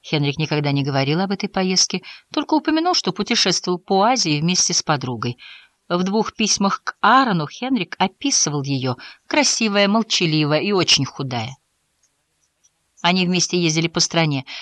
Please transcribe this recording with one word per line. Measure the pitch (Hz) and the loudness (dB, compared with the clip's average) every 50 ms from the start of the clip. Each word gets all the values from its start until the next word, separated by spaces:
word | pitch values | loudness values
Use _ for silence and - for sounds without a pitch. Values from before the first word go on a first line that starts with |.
| _ | _
Хенрик | - - 156 147 139 139 - | -4 -2 0 0 0 0 -2
никогда | 156 143 156 151 143 147 139 | -2 -2 -2 0 0 0 0
не | 143 139 | 0 0
говорил | 143 135 139 135 135 151 170 | 0 0 0 0 0 0 0
об | 190 190 | 0 -2
этой | 202 190 - 190 | -2 -4 -4 -4
поездке, | _ 190 185 185 190 185 - - - - - - - - _ _ - | _ -2 -2 0 0 0 0 0 -2 -8 -8 -10 -20 -20 _ _ -6
только | 311 294 - 320 | -6 -2 0 0
упомянул, | 302 311 - 311 320 330 359 359 | 0 2 0 0 0 2 2 0
что | 330 - - 170 | 0 0 -2 -4
путешествовал | - 208 - 233 214 - 196 180 - - - 180 170 | -4 -2 -2 0 0 0 0 0 -2 -2 -2 -4 -4
по | _ - 196 190 196 | _ 0 2 4 4
Азии | 226 254 240 - 165 151 147 | 4 2 2 0 0 0 0
вместе | 151 170 180 165 - - 175 | 2 0 2 2 0 0 0
с | - - | -2 0
подругой. | - 156 139 135 127 123 113 110 113 120 _ - - - - - _ _ _ _ _ | 0 0 0 0 -4 -6 -4 -4 -6 -6 _ -14 -20 -20 -20 -20 _ _ _ _ _
В | 165 180 185 | -2 -2 0
двух | 190 196 226 202 - - | 0 0 0 0 -2 -2
письмах | - 220 196 - - 196 - - - _ | -2 0 0 0 0 0 0 0 -2 _
к | - - _ | -12 -8 _
Аарону | - 202 226 262 277 247 196 170 151 | 2 4 4 6 4 4 2 0 -2
Хенрик | 147 - - 247 262 269 233 247 - - _ | -4 -8 -10 -4 -2 -2 -2 -2 -4 -2 _
описывал | 185 196 _ _ - 277 - - - 160 143 147 135 | -2 -2 _ _ -4 -2 0 0 0 0 -2 -4 -2
её, | 135 139 131 123 131 123 - - - - _ _ | -2 -2 -2 0 -2 -4 -4 -8 -20 -20 _ _
красивая, | _ - 311 285 - - - 233 220 202 202 202 202 | _ 0 2 2 2 0 0 0 0 2 2 2 4
молчаливая | 202 226 220 - - - 180 165 156 156 151 143 151 156 | 4 2 0 0 -2 0 0 2 2 2 2 4 2 0
и | 147 202 208 | 2 2 2
очень | 185 165 - - - 135 | 2 0 0 0 -4 -4
худая. | - - - 143 131 123 120 110 110 135 _ _ _ _ _ _ _ _ _ _ _ _ _ _ _ _ _ _ _ _ _ _ _ _ _ _ _ _ _ | -4 -4 -8 -6 -6 -4 -6 -6 -8 -12 _ _ _ _ _ _ _ _ _ _ _ _ _ _ _ _ _ _ _ _ _ _ _ _ _ _ _ _ _
Они | - 170 180 185 180 | 0 0 2 2 2
вместе | 175 180 175 165 - - 180 | 2 0 0 0 0 0 0
ездили | 170 165 156 165 160 165 | 0 2 0 0 -2 -2
по | - 175 | -2 -2
стране, | - - - 165 160 156 143 135 135 - - - | -2 0 0 0 0 0 0 -2 -4 -8 -14 -16